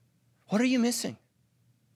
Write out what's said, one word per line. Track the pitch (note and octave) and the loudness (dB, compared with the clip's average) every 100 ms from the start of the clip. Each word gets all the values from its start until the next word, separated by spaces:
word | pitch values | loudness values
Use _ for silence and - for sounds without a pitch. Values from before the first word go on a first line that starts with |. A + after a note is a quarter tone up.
| _ _ _ _ - | _ _ _ _ -4
What | G3+ | 0
are | B3+ | 2
you | B3+ | 2
missing? | A#3 A#3+ C3+ A2 _ _ _ _ _ _ _ | 0 -2 -6 -10 _ _ _ _ _ _ _